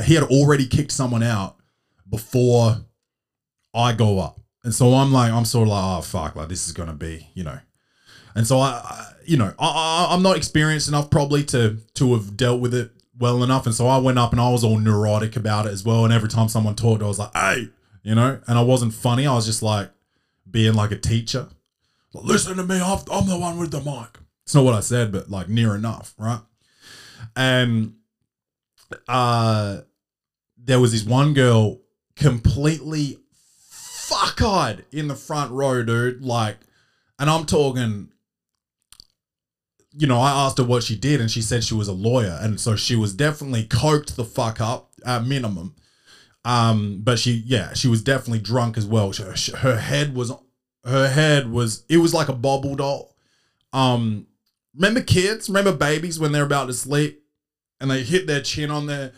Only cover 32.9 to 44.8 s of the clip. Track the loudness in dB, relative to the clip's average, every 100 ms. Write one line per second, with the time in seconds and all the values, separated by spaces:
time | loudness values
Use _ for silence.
32.9 | -4 -4 -6 _ _ _ _ _ -20 -18
33.9 | -14 -6 -2 -2 0 2 2 0 -4 -10
34.9 | -8 -6 -6 -6 -6 -4 -2 0 0 0
35.9 | 0 0 -4 -4 -2 -2 -6 _ _ _
36.9 | _ _ -4 0 0 0 0 2 0 -4
37.9 | -4 -10 _ _ _ _ _ _ _ _
38.9 | -20 _ _ _ _ _ _ _ _ _
39.9 | -2 2 4 2 2 0 0 0 0 -2
40.9 | -4 0 0 0 -2 -2 -2 -2 -2 -4
41.9 | -2 0 2 0 -2 -4 -4 -2 -2 0
42.9 | 0 0 0 -2 -2 -6 -6 -2 0 2
43.9 | 2 -2 -8 -6 -4 -4 -2 -4 -6